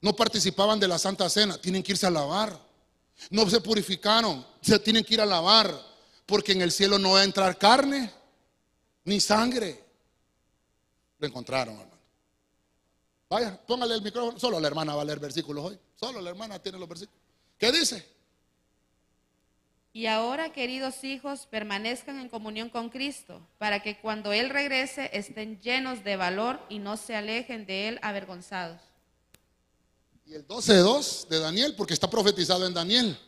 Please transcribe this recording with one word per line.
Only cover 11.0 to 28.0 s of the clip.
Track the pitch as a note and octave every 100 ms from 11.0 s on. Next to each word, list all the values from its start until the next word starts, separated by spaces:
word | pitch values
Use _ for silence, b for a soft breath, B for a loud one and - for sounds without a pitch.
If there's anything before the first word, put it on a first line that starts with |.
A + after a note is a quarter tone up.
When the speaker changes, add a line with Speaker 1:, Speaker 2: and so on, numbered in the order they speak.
| _ _
Speaker 1:
Lo | D3
encontraron, | B2+ A#2 C3 A#2+ G#2+
hermano. | G2+ _ _ _ _ _ _ _ _ _ _ _ _ _ _
Vaya, | G3 A#3 F#3+ -
póngale | B3 B3 A3+
el |
micrófono. | G#3 G#3+ A#3+ A#3
Solo | A#3+ F#3
la | D#3
hermana | D3 D#3 D3
va |
a | D3
leer | D3
versículos | D3 C3+ D3 D3 D#3+
hoy. | G3+ _ _
Solo | A3+ B3
la | F3
hermana | F3+ A3 G3
tiene | G3 F#3
los | F3
versículos. | E3 G3+ _ _ _ _ _
¿Qué | A3
dice? | D4+ D4+ G#3+ - _ _ _ _ _ _ _ _ _ _ _ _ _ _ _ _ _ _
Speaker 2:
"Y | A3 A3+
ahora, | A3 A#3 C#4 D#4+
queridos | D#4 B3 C4 C4 C4
hijos, | C4+ C4+ C#4+ C#4 -
permanezcan | A3 G#3+ G3 A3 B3 - C#4
en | B3+
comunión | A3+ G#3+ G#3+ A#3
con | A#3+ A#3
Cristo, | B3+ C4+ C#4 - - E3 _
para | G#3+ G3+
que | G#3 G#3
cuando | A3 G#3+ G#3
Él | G#3 B3+
regrese | C#4 C#4+ C4 C4+ - C4
estén | G#3 G3+ - A3 G#3+
llenos | A3 B3+ C4 B3
de | G3 G3
valor | F3+ F#3+ A3+ C#4 -
y | G#3
no | G3+ A3
se | - A3
alejen | G#3 A3+ A#3+ A3+ G3
de | F#3+ G#3
Él | A#3+